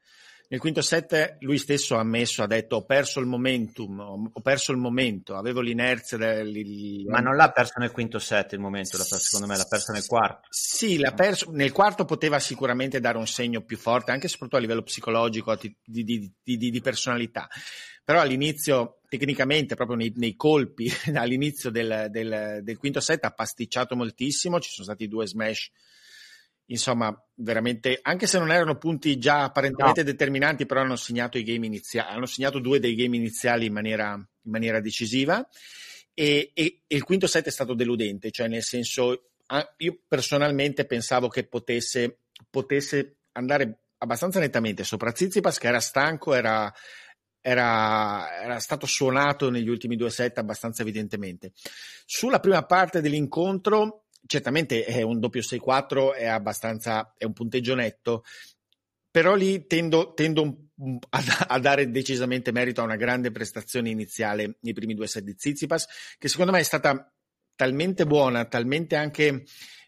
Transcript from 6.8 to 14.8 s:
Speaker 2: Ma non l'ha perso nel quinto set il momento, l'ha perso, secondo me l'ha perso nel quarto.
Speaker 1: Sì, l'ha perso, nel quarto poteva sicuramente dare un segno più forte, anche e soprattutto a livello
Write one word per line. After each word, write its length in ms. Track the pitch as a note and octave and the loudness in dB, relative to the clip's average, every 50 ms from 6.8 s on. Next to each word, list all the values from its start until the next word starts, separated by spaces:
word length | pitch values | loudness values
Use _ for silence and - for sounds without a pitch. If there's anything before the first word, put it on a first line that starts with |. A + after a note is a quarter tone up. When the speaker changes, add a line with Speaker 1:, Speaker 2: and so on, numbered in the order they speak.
| G#2 G2+ G2+ G2+ G2 | -10 -8 -8 -8 -6
Speaker 2:
Ma 120 | G#2 A#2+ B2 | 0 0 2
non 160 | B2 B2+ C3+ | 2 2 8
l'ha 160 | D3 D#3+ D3 | 8 8 8
perso 280 | - C3 A#2+ A#2 - B2 | 8 4 2 2 0 -4
nel 120 | A#2+ A#2 | -4 -2
quinto 280 | - - A#2 A2 - G#2+ | -2 -4 -6 -4 -4 -6
set 320 | - - A2 G#2 G2 - | -4 0 0 0 0 0
il 80 | G#2 G2 | -6 -6
momento, 380 | G2+ G2 G2 G2 F#2 F#2 F#2+ | -6 -6 -6 -6 -6 -6 -4
l'ha 80 | F#2+ F#2 - | -4 -4 -4
perso, 100 | G2 F#2+ | -2 -2
secondo 280 | - - - G2+ G2+ | -2 -2 -2 -2 -2
me 100 | G2+ G2+ | -2 -2
l'ha 80 | F#2+ F#2+ | -2 0
perso 280 | - A2 G#2 - - G#2+ | 0 -2 -2 -2 -2 -4
nel 120 | G#2 G2+ | -6 -4
quarto. 420 | - A#2+ A2+ G#2+ G2 - - _ _ | 0 2 2 2 2 0 -8 _ _
Speaker 1:
Sì, 460 | - - - - - - A#3 G#3+ - | -6 -6 -4 -2 -2 0 2 2 2
l'ha 160 | - C#3 C3 - | 2 2 2 4
perso, 360 | G#3 F#3 G#3 F#3+ - - E3+ | 4 4 4 4 0 -4 -4
nel 200 | D#3+ C#3+ C#3+ C3 | 0 0 0 2
quarto 340 | C3+ - G3 - G3 - F3 | 4 4 4 4 4 0 -2
poteva 320 | C3+ D#3+ D3+ D#3+ D#3+ D3 | -2 0 0 0 0 2
sicuramente 640 | C#3 - - C#3+ - C3+ B2 B2 B2+ C3 C3+ C3 C3 | 0 0 -2 -4 -2 -2 0 0 0 -2 -2 -2 0
dare 180 | A#2+ A#2+ A#2 | 0 0 0
un 80 | A2+ A2+ | 0 -4
segno 360 | A2+ - - B2 A#2+ A#2 A2+ | -4 -4 -4 -4 -2 -4 -4
più 160 | A2+ - A2+ | -6 -8 -12
forte, 340 | - - A#2 A#2+ B2 A#2 - | -4 0 2 2 2 2 0
anche 160 | B2 C#3 F3+ | -2 -2 -4
e 20 | E3+ | -6
soprattutto 280 | - - C#3 A2+ - | -6 -8 -6 -2 0
a 40 | C3 | 0
livello 220 | A#2 A2 A#2 A2+ | 0 2 -2 -2